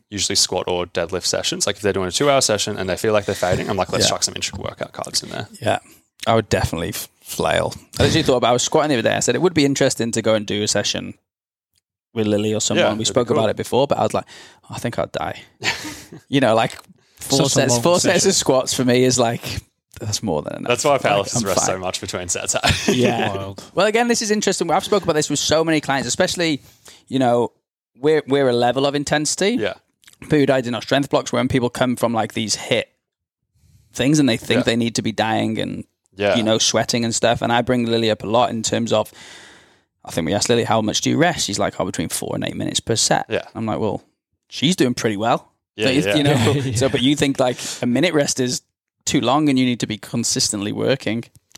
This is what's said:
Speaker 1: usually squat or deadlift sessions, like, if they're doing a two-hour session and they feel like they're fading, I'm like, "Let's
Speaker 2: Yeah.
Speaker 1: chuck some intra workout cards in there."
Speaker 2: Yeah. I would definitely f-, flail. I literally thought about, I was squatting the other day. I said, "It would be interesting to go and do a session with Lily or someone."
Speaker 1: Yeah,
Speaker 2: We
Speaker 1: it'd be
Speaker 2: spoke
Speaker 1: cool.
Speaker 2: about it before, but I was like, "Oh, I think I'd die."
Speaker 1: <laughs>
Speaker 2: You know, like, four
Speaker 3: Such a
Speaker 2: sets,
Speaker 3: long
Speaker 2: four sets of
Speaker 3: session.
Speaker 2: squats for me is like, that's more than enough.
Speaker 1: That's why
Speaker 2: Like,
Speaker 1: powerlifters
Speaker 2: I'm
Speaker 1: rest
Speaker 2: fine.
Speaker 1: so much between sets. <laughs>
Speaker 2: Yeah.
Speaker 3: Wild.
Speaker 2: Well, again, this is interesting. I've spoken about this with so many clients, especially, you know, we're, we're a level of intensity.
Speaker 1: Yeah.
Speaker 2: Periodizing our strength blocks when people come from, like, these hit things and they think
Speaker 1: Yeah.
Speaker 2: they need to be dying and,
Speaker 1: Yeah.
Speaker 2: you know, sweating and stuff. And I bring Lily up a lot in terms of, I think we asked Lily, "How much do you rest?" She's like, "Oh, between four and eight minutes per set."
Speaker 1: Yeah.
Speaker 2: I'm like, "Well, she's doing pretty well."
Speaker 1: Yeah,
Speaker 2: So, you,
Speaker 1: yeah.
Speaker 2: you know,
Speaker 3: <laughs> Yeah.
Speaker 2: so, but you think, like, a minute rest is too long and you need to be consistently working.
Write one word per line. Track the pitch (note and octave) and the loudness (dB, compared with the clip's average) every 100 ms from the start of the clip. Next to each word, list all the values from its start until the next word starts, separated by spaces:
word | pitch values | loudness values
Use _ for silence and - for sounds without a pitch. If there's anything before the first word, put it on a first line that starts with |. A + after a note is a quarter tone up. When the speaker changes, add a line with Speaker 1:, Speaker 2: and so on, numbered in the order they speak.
| _ | _
Speaker 1:
usually | G2+ - - | -6 -2 0
squat | - F#2 - | 0 -2 -2
or | F2+ F2 | -4 -4
deadlift | - E2+ F2+ - | -4 -4 -4 -2
sessions, | F#2 - - - | -2 -4 -2 -4
like, | G2+ | -2
if | |
they're | G2+ | -2
doing | F#2+ F#2 | 0 -2
a | |
two-hour | - C#3+ C3+ | 0 2 2
session | - G#2 - G#2 | 2 0 -2 -4
and | F#2+ | -4
they | F2 | -2
feel | A2+ | 0
like | G#2 G2+ | 0 0
they're | G2 | -2
fading, | F2+ F#2 - | 0 0 -2
I'm | G2 | -2
like, | F2+ | -2
"Let's | F#2 G2+ | 0 0
Speaker 2:
Yeah. | |
Speaker 1:
chuck | F#2+ | 0
some | - - | -4 -4
intra | - - | -8 -8
workout | - - - | -10 -10 -12
cards | - - - | -10 -8 -6
in | - | -6
there." | - - A3+ | -8 -10 -6
Speaker 2:
Yeah. | A2 G2+ - - _ _ - | -2 -2 -4 -20 _ _ 0
I | A2+ | 2
would | G#2 | 2
definitely | F#2+ - E2 F2 | -2 -2 -4 -6
f-, | - - _ | -6 -12 _
flail. | - - E2 E2+ E2 - - - | -10 -2 0 2 0 -6 -10 -2
I | |
literally | C#3 D#3 | 2 2
thought | D3+ B2+ | 2 2
about, | A2+ | 4
I | |
was | B2 | 2
squatting | - D#3+ D3+ | 2 2 2
the | B2 | 2
other | A2 | 2
day. | G2+ | 0
I | |
said, | - B2 | 0 2
"It | |
would | F3 | 2
be | E3 C#3 | 2 2
interesting | C3+ C3+ - A#2 | 2 2 2 -2
to | A2+ | -2
go | A2 A2 | 2 0
and | G#2 | 0
do | G2+ | -2
a | G#2+ | -2
session | G#2 G2+ F#2+ F#2 - _ _ _ _ _ _ _ _ _ | -2 -2 -4 -8 -14 _ _ _ _ _ _ _ _ _
with | A#2 G#2+ | -2 0
Lily | G#2 G#2+ | 0 0
or | G#2+ | -2
someone." | - E3 C#3 | 0 2 2
Speaker 1:
Yeah, | |
Speaker 2:
We | G#2+ | 0
Speaker 1:
it'd | |
be | A2 | -2
Speaker 2:
spoke | - A#2+ | 0 2
Speaker 1:
cool. | A#2 | 2
Speaker 2:
about | A2 | 0
it | - | -2
before, | - A#2+ C#3 | -2 0 0
but | - | 0
I | |
was | A2 | 0
like, | G2 - - - - | -2 -6 -14 -20 -20
"Oh, | - A2+ | -14 -8
I | |
think | A#2+ A#2 | -6 -4
I'd | - | -4
die." | - D#2+ - - _ | -6 -8 -8 -16 _
Speaker 1:
<laughs> | - - - - - - - | -6 -6 -10 -14 -16 -20 -2
Speaker 2:
You | C3+ | 2
know, | B2+ A2+ | 4 4
like, | A2+ - - _ _ _ | 2 -4 -20 _ _ _
four | - C#3 | -2 2
Speaker 3:
Such | - | 2
a | |
Speaker 2:
sets, | C#3 C3+ | 2 2
Speaker 3:
long | A#2+ | 4
Speaker 2:
four | D#3+ F3+ | 4 4
sets | G3+ F3 | 4 2
of | |
Speaker 3:
session. | G3 | 2
Speaker 2:
squats | F#3 - C3 - | 2 2 2 0
for | - | 0
me | B2+ B2 | 2 4
is | B2+ B2 | 4 4
like, | A#2 - - - - _ _ - | 0 -2 -6 -10 -12 _ _ -12
that's | G#2+ G#2 | -8 -4
more | A2 D#2 | -2 -4
than | - - | -4 -6
enough. | - | -2
Speaker 1:
That's | B2 | 0
why | D3+ | 2
Speaker 2:
Like, | C3+ | 2
Speaker 1:
powerlifters | A#2 G2+ F#2+ A#2+ | 2 2 0 -2
Speaker 2:
I'm | |
Speaker 1:
rest | G2+ F#2 | -2 0
Speaker 2:
fine. | - | 0
Speaker 1:
so | F#2+ | -2
much | F#2 - | -4 -6
between | G2 G2 F2+ | -6 -8 -6
sets. | G#2 - - - | -4 -4 -2 0
<laughs> | - - | 0 0
Speaker 2:
Yeah. | B2 B2 A#2 G#2 G2 | 2 2 0 -2 -4
Speaker 3:
Wild. | F#2+ G2 - D#3+ | -8 -12 -8 0
Speaker 2:
Well, | G#3 | 2
again, | G#3+ A#3+ | 2 0
this | A3+ | 0
is | G3+ | 0
interesting. | G#3+ G3+ F#3 E3+ | 0 0 0 0
I've | E3 | 0
spoken | - G#3 | 2 0
about | E3 | 2
this | D3+ D3 | 0 0
with | D3 | -2
so | - D3+ | 2 2
many | E3 D#3 | 2 0
clients, | - C#3 A#2+ | 0 -2 -2
especially, | - F3+ - E3 D3 - _ - - - | 0 0 0 -2 -2 -6 _ -20 -20 -6
you | C3 | 0
know, | B2+ A#2+ A#2 - _ _ _ _ | 4 4 2 -4 _ _ _ _
we're, | C#3+ D#3 - | 2 2 2
we're | C#3 C3+ | 2 4
a | |
level | A#2+ A#2+ B2 C#3 | 4 2 2 0
of | C#3+ | 0
intensity. | C#3+ D3 D3+ - F#3+ | 0 0 0 0 0
Speaker 1:
Yeah. | A#3+ G3 - _ _ - _ | 0 -2 -6 _ _ -20 _
Speaker 2:
Periodizing | - D3+ C3+ C3 A#2+ | 0 4 4 2 0
our | A2+ | -4
strength | - C3+ C#3+ | 0 0 2
blocks | C#3+ - | 0 0
when | A#2+ B2+ | 0 0
people | C3 A#2+ | 0 0
come | - B2+ A#2+ | 0 -2 0
from, | A#2 | 0
like, | A2+ G#2 | 0 -2
these | - G#2+ - | -4 -4 -4
hit | - A#2 - _ _ _ _ _ _ _ _ _ _ | 0 -2 -2 _ _ _ _ _ _ _ _ _ _
things | - B2+ D#3 | -2 2 4
and | C3+ | 4
they | A2+ | 2
think | - A#2 | 0 0
Speaker 1:
Yeah. | |
Speaker 2:
they | B2 A#2 | 2 0
need | A#2 A2+ | 0 -2
to | |
be | A2 | -4
dying | G#2+ A2 A2 A2 G#2+ | 0 0 0 0 -2
and, | F#2+ F#2+ - _ _ F#2 | -6 -8 -12 _ _ -2
Speaker 1:
Yeah. | G2+ F#2+ | 0 2
Speaker 2:
you | |
know, | A2 A2 | 2 2
sweating | - A2 A2+ A#2+ A#2 | 2 0 0 0 -2
and | |
stuff. | A#2 A2+ A#2 | 0 0 2
And | A#2 | 2
I | A#2+ | 0
bring | A#2 B2 A2+ | 2 0 0
Lily | A#2 A2+ | 0 0
up | G#2+ | -2
a | G2 | 0
lot | A2+ A#2+ | 2 2
in | A#2 | -2
terms | A2 A2 A2+ | -2 -2 0
of, | A2 G#2+ - - - - - _ _ _ _ | 0 0 -8 -20 -20 -20 -20 _ _ _ _
I | - | -8
think | - D#2+ | -4 -2
we | |
asked | G2+ - | 0 2
Lily, | A#2+ | 0
"How | A2+ A2 | 2 0
much | G#2+ - | 0 -2
do | B2+ | 0
you | B2 | 2
rest?" | E3+ - - | 2 0 -4
She's | G2 | -2
like, | F#2 - | -2 -2
"Oh, | F#2+ | -4
between | - E2 | -4 -6
four | - - | -6 -6
and | - | -6
eight | - - | -6 -4
minutes | - - | -4 -4
per | - A2+ | -2 0
set." | - - - | 2 0 0
Speaker 1:
Yeah. | G#2+ - | -4 -6
Speaker 2:
I'm | - A2+ | -8 -4
like, | E2 | -2
"Well, | G#2+ F#2+ - _ _ _ _ | -2 -4 -10 _ _ _ _
she's | - C#3 F#3 | -2 0 2
doing | C3+ B2 | 2 2
pretty | A#2 G2+ | -2 0
well." | A2+ D#3 - _ _ - | 0 0 -4 _ _ -2
Speaker 1:
Yeah, | A2 | 0
Speaker 2:
So, | |
you, | C3+ | 2
Speaker 1:
yeah. | D3 D3+ | 2 2
Speaker 2:
you | |
know, | C#3+ D3 A2 | 2 4 2
Speaker 3:
<laughs> | C#3+ B2+ | 2 0
Yeah. | A2+ | 0
Speaker 2:
so, | C3 | 0
but | C3+ | 2
you | B2+ D3 | 2 2
think, | D3 C3 | 0 2
like, | B2+ A#2+ - - | 0 -2 -8 -4
a | B2 | 0
minute | B2 F3 | 2 2
rest | D3+ C#3 - | 2 0 0
is | B2 D#3 - _ _ _ - | -2 -2 -8 _ _ _ -2
too | D3 | 0
long | A2+ C#3+ D3+ | 2 4 4
and | C3 | 4
you | B2+ | 2
need | A#2+ | 0
to | - | -4
be | G#2+ | -6
consistently | - A#2 A2 C3+ - G#2 G2+ | -6 -4 -2 0 -2 -2 -4
working. | G#2+ A2+ B2+ - A2 - _ _ | -2 0 0 -2 -4 -6 _ _